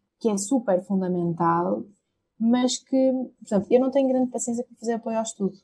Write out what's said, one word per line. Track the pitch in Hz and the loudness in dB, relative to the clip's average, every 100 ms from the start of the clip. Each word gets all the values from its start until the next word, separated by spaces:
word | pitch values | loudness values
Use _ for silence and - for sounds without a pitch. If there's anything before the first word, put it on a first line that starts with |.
| _ _ | _ _
que | 226 | -4
é | 196 | -4
super | - 269 220 185 | -2 -2 0 -2
fundamental, | 190 196 185 180 170 170 170 170 180 220 - _ _ _ _ - | 0 -2 -2 -2 -2 0 0 2 0 -4 -8 _ _ _ _ -4
mas | 226 247 254 - | 0 2 0 -4
que, | - 262 262 254 254 _ | -2 2 2 0 -6 _
por | - | -2
exemplo, | 202 - | -2 4
eu | 247 | 2
não | 262 | 4
tenho | 277 262 | 2 2
grande | 254 254 | 2 0
paciência | 233 - 233 | -2 -6 -6
para | - 240 | -8 -8
fazer | 226 | -6
apoio | 226 226 220 | -4 -4 -4
ao | |
estudo. | 220 - 190 - | -4 -4 -4 -4